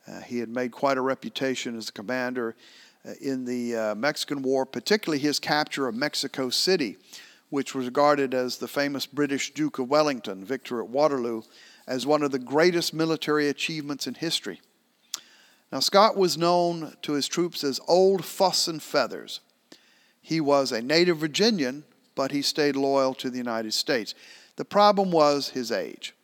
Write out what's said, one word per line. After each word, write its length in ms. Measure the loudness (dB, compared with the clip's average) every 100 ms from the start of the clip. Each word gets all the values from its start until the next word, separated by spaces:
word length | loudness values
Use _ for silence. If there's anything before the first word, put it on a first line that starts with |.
| -16
Uh, 120 | -16
he 160 | -8 -6
had 120 | -4
made 220 | -4 -4
quite 260 | -2 0 2
a 20 |
reputation 720 | 0 -2 -6 -4 -2 -2 -6 -8
as 140 | -10
a 20 |
commander, 640 | -12 -6 -4 -4 -4 -6 -8 -20 -20 -20 _ -14
uh, 60 | -8
in 240 | -6 -4 -4
the, 300 | -4 -2 -2
uh, 200 | -2 0
Mexican 460 | -2 -2 -6 -4
War, 240 | 0 0 0
particularly 540 | -6 0 0 2 0
his 200 | 0 -2
capture 480 | 0 0 0 -2 -4
of 80 | -2
Mexico 540 | -4 -4 -6 -4 -2
City, 480 | 0 2 2 0 -6 _ -20 -20 -20 _
which 240 | -4 -4
was 120 | -4 -4
regarded 480 | 2 4 4 2
as 240 | 0 -2 -4
the 100 | -6
famous 380 | -2 -2 -4 -6
British 480 | -2 -2 0 -4
Duke 260 | -2 -4 -2
of 100 | 2
Wellington, 540 | 4 4 0 -8 -10
victor 380 | -6 -8 -6 -6
at 80 | -4
Waterloo, 520 | 2 2 2 -2 -6 -10 -20 -20 -20 -8
as 180 | -6 2
one 160 | 2
of 100 | 2
the 80 | -2
greatest 540 | -2 4 4 2 -2
military 540 | -2 -2 -2 0 0 0
achievements 580 | -2 -6 -6 -8 -8 -8
in 100 | -6
history. 460 | -4 -4 -6 -12 _ _ _ _ _ -14 -14 _ _ _ _
Now, 80 | -4
Scott 360 | 4 6 6 6
was 220 | 2 2
known 580 | 2 4 2 -2 -8 -12
to 120 | -4
his 140 | -2 -2
troops 360 | -2 -2 -2
as 160 | -4 -4 4
Old 360 | 6 6 4
Fuss 440 | -2 2 2 2 -2
and 160 | -4
Feathers. 560 | -2 0 0 -4 -12 -14 _ _ _ -20 _ _ _ _
He 200 | -2 0
was 320 | 4 4 4
a 80 | -2
native 360 | 2 4 4 2
Virginian, 680 | -2 2 2 4 0 -4 -14 _ _
but 180 | -4 -2
he 100 | 0
stayed 340 | -2 2 2 2
loyal 380 | 2 2 2 0
to 140 | -6
the 80 | -6
United 360 | -4 -4 -2
States. 400 | -4 0 -2 -2 -12 -18 -20 -20 -12
The 80 | -2
problem 440 | 6 6 6 2
was 400 | 4 4 4 -2
his 220 | -6 -4
age. 420 | -4 -4 -10 -16 _